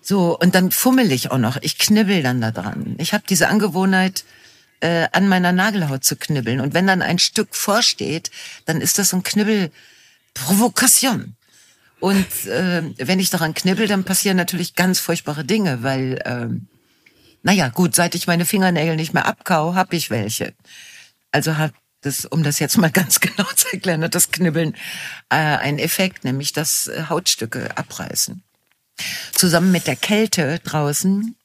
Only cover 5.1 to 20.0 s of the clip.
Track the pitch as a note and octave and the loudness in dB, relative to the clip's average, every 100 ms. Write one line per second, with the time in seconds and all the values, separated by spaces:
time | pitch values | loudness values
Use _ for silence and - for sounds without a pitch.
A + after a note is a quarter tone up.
5.1 | - G3 F#3 F3+ F3+ G3+ G3+ D3+ C3+ - | 2 4 4 2 2 0 0 -2 -2 -2
6.1 | - - D3 A2+ C3 C3+ E3 F#3+ F#3 - | -4 -2 -2 0 0 0 2 2 2 2
7.1 | F3+ - A3 G#3 - - G#3 A#3+ - - | 0 0 0 -2 -4 0 2 2 -2 -4
8.1 | D#3+ - - - - - E3 E3+ - G3 | -6 -8 -14 -18 -12 -4 -2 0 0 0
9.1 | F#3 - G#3 G#3 G#3 E3 - - _ _ | 0 0 0 2 2 0 -6 -20 _ _
10.1 | _ _ - C3 G3 A#3 - B3 - C4+ | _ _ -10 0 4 4 4 4 4 2
11.1 | F3 - - _ _ _ _ _ _ F#3+ | 0 -4 -18 _ _ _ _ _ _ 2
12.1 | G3 F#3 - G2 A#2 F#3 F3 E3 A2+ C3 | 2 0 -6 -4 -2 0 -2 -4 -6 -2
13.1 | F#3+ F#3+ F#3 D#3 D#3 F#3 F#3+ G#3+ G3 F#3 | 0 0 0 -2 -2 0 0 0 0 0
14.1 | F#3 G3+ F#3 F3 F3+ F3+ - F#3 F#3 - | 0 2 0 0 -4 -4 0 0 0 -2
15.1 | E3+ - D3 D#3 A3 F#3 B2 C3 C3+ C3 | -4 -4 -6 -2 0 0 0 -2 -2 -2
16.1 | B2+ - B2 A#2 A#2 - _ _ _ _ | -4 -4 -6 -4 -6 -10 _ _ _ _
17.1 | _ _ _ - G3 C3 - F3+ - E3+ | _ _ _ 2 4 2 2 2 4 0
18.1 | F#3 - E3+ F3 G3+ F#3 E3+ E3 D#3+ D3+ | 0 0 0 2 2 2 2 0 0 0
19.1 | C#3+ - A3+ - E3 D#3+ F#3 F#3 E3+ | 0 0 -4 -2 0 2 0 0 -2